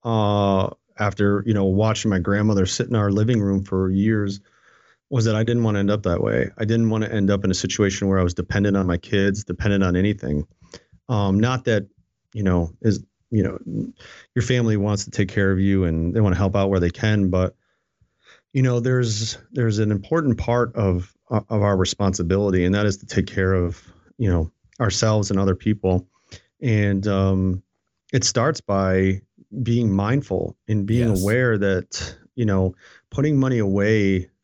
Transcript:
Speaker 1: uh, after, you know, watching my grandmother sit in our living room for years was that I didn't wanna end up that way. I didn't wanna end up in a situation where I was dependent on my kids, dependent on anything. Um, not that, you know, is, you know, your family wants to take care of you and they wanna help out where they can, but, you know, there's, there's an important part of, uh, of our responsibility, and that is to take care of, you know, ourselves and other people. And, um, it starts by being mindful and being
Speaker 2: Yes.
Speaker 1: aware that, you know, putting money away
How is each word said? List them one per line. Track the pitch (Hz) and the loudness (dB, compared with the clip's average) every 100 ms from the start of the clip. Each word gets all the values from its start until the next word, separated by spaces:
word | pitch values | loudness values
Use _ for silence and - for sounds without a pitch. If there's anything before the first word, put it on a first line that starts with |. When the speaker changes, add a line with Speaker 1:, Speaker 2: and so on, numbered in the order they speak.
Speaker 1:
uh, | 117 113 104 101 101 98 95 - _ - | 0 0 2 2 2 2 0 -6 _ -4
after, | 104 98 101 101 110 | -2 2 0 2 0
you | |
know, | 104 98 | 0 2
watching | 95 110 104 110 | 2 0 0 0
my | 95 | 0
grandmother | 90 101 107 98 92 | 0 0 2 2 0
sit | - 113 | -2 -2
in | 117 | 0
our | 101 | 0
living | 98 107 117 | 0 0 0
room | 101 98 | 0 -2
for | 98 95 92 | -2 -2 0
years | 95 107 110 101 98 _ _ _ _ _ _ _ | 0 0 0 -2 -6 _ _ _ _ _ _ _
was | 131 | -2
that | 113 107 | 0 0
I | 117 | 0
didn't | 120 | 0
wanna | 113 104 | 0 0
end | 101 | 0
up | 104 | 0
that | 98 85 | 0 0
way. | 53 - - - | 0 0 -2 -4
I | 107 | -2
didn't | 113 113 | 0 0
wanna | 110 107 | 0 -2
end | 107 98 | -2 0
up | 101 101 | 0 0
in | |
a | |
situation | 92 95 - 101 98 98 | -2 -4 0 0 0 0
where | 95 | 2
I | |
was | 90 | 0
dependent | 85 87 101 101 98 | -2 -4 0 0 0
on | 92 | 0
my | 85 | -2
kids, | - 101 98 98 - | -2 0 0 -2 -8
dependent | 90 104 101 | -4 0 2
on | 92 90 | 2 2
anything. | 98 101 65 73 73 _ - - _ - - | 0 -2 -4 -4 -6 _ -20 -20 _ -20 -4
Um, | 113 98 98 | -2 0 2
not | 117 131 127 | 0 -2 0
that, | 107 101 _ _ _ _ | -2 -2 _ _ _ _
you | 107 | -4
know, | 98 90 85 - | 0 2 0 -2
is, | 113 98 - _ _ | -2 -2 -4 _ _
you | 110 | -2
know, | - - - - - - - - - - | 0 -4 -8 -8 -8 -12 -20 -20 -8 -6
your | |
family | 117 123 113 107 | 0 0 2 0
wants | 104 101 - | 0 -2 -4
to | |
take | - 98 | -4 -2
care | - 98 | 0 2
of | 95 | 2
you | 95 98 90 | 2 2 2
and | 80 82 | 0 -2
they | 113 | 2
wanna | 104 87 | 2 2
help | 98 101 | 0 0
out | 98 | 0
where | 95 | 2
they | 85 | 0
can, | - 107 107 95 | 0 0 2 2
but, | 90 92 - _ _ _ _ _ _ _ - _ | 0 -2 -4 _ _ _ _ _ _ _ -20 _
you | 139 | 0
know, | 127 120 | 0 0
there's, | 120 127 123 107 113 - - | 0 0 0 -2 -6 -10 -10
there's | - 113 104 | -2 0 0
an | 107 | 0
important | 104 101 160 147 113 | -2 0 0 0 -2
part | - 120 120 117 | 0 0 0 0
of, | 98 90 90 _ _ | 0 0 -4 _ _
uh, | 110 101 | -4 -2
of | 110 | 0
our | 101 98 | 2 2
responsibility, | 87 - 101 95 85 95 101 92 90 | 0 0 -2 0 0 0 2 2 2
and | 101 | 2
that | 104 | 0
is | 98 | -2
to | - | -4
take | - 95 | -4 -4
care | 98 92 | -2 0
of, | 95 87 85 - - _ - | 0 0 -6 -16 -20 _ -4
you | 110 | 0
know, | 87 80 _ _ _ | 0 -2 _ _ _
ourselves | 113 - 110 107 101 | -2 0 2 2 0
and | 95 | 0
other | 98 92 | 0 0
people. | - 104 95 90 - _ _ - _ _ | -2 -2 0 0 -2 _ _ -20 _ _
And, | 135 107 101 98 104 | -2 0 0 0 0
um, | 98 98 95 95 92 _ _ _ _ _ | 0 2 2 0 -2 _ _ _ _ _
it | 131 - | -2 0
starts | 123 127 156 | 0 0 -2
by | - 98 95 95 95 95 - _ - 202 | -2 0 2 2 2 0 -8 _ -14 -8
being | 117 117 113 | -2 0 0
mindful | 98 101 135 - 92 82 - - | 0 0 -2 -2 -4 -4 -10 -4
and | 107 98 | -4 0
being | 117 120 | 0 0
Speaker 2:
Yes. | 95 | 0
Speaker 1:
aware | 98 120 127 107 | 0 2 2 0
that, | 98 92 - - - - _ - | 0 -2 -4 -12 -12 -16 _ -4
you | 110 | 0
know, | 95 95 - - - _ | 0 0 -4 -20 -20 _
putting | - 147 143 | -4 0 2
money | 131 123 | 2 0
away | 101 98 101 110 98 95 90 _ | 0 0 2 2 2 0 -4 _